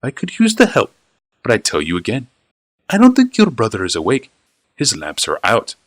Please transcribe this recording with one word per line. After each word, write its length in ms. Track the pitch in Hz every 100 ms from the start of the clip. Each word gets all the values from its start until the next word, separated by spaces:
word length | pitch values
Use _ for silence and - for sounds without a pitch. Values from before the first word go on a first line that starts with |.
I 80 | 123
could 280 | - 180 -
use 180 | 220 220
the 100 | 240
help, 260 | - - _ _ _ _ _
but 100 | -
I 60 | 110
tell 220 | - 82
you 160 | 78 87
again, 300 | 87 123 123 _ _ _ _ _ _
I 80 | 202
don't 160 | 254
think 240 | 254 254 -
your 120 | 202
brother 340 | 127 110 98
is 100 | 92
awake. 360 | 85 80 131 - _ _ _ _ _
His 200 | 143 82
lamps 320 | 76 76 -
are 100 | 76
out. 320 | 90 113 - -